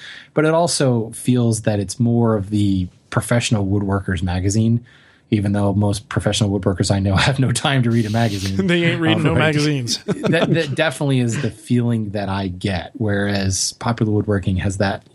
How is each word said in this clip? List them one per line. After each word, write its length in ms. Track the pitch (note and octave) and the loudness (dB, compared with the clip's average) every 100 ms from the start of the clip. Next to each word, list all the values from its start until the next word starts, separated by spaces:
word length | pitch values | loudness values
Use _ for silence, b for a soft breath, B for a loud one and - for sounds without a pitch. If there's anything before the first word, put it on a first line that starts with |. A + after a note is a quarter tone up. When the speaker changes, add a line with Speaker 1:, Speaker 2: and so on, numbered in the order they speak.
| B B B | B B B
Speaker 1:
But 120 | - D3+ | 0 2
it 80 | |
also 580 | D#3+ F3 - C#3 A#2+ G#2+ | 2 2 2 2 0 -2
feels 500 | - - B2 A#2 G#2+ | -4 0 2 2 2
that 160 | A2 G#2 | 0 -2
it's 200 | F#2 - | -4 -2
more 360 | A#2+ A#2 A#2 A2 | 0 2 2 0
of 140 | G2 | 0
the 380 | G#2 G2+ F#2+ F2+ - - | 0 2 0 -2 -8 -6
professional 560 | - - A#2+ - A2 F#2+ | -4 0 0 0 0 0
woodworkers 560 | G2+ G2 G2 G2 F#2 | -2 0 -2 -2 -4
magazine, 640 | F2+ F2+ G2 G#2+ A2+ A#2 - b b b b | -2 -2 0 2 2 0 -4 b b b b
even 220 | G#2+ G2+ | 0 0
though 200 | G2+ G2+ | 0 0
most 340 | G2 G#2 G#2 - | 2 0 -2 -4
professional 420 | - - G2+ G#2 | -2 0 0 0
woodworkers 400 | G2 G2+ F2+ F#2+ | 0 0 0 0
I 80 | G2 | 0
know 160 | G2 F#2+ | 2 2
<laughs> 120 | - | 2
have 100 | B2+ | 2
no 120 | B2+ | 0
time 300 | A#2+ D#3 C3+ | 0 0 2
to 60 | A#2 | 2
read 160 | A#2 G#2+ | 2 0
a 40 | |
magazine. 560 | A2+ A#2 G2 F#2+ G2 F#3+ | 0 0 -2 -4 -2 0
Speaker 2:
<laughs> 0 | |
They 160 | F3 | 2
ain't 180 | E3+ E3+ | 2 2
reading 160 | D#3+ E3 | 2 2
Speaker 1:
Um, 40 | |
Speaker 2:
no 100 | D#3 | 2
Speaker 1:
but 60 | D#3+ | 2
Speaker 2:
magazines. 640 | D#3 D3 D3+ C#3+ A#2+ - | 2 2 2 0 -2 -4
<laughs> 20 | - | -4
Speaker 1:
that, 440 | F3+ A3 E3 F3 | -2 0 2 2
that 240 | E3 D3+ B2+ | 0 0 0
definitely 440 | D#3 - C#3+ C3 | -2 0 0 2
is 220 | A#2+ A2+ | 0 -2
the 80 | A#2+ | -4
feeling 640 | - - A#2+ A#2+ A2+ G#2 | -6 -2 0 2 -2 -2
that 180 | G#2 G2 | -4 -2
I 180 | G2 G2 | -2 -4
get, 420 | F2+ G2+ F2 D#2+ | -4 -4 -4 -6
whereas 800 | - A2 G2+ G2+ G2+ G2 F#2+ - | -4 -2 0 0 0 0 -2 -4
popular 380 | - - A#2 G#2+ | -4 -4 -2 0
woodworking 460 | G#2 G2+ G2+ G2+ F#2 | 0 0 0 0 -2
has 200 | G2 F#2+ | -2 0
that 260 | G2 G#2+ - | -2 -2 -4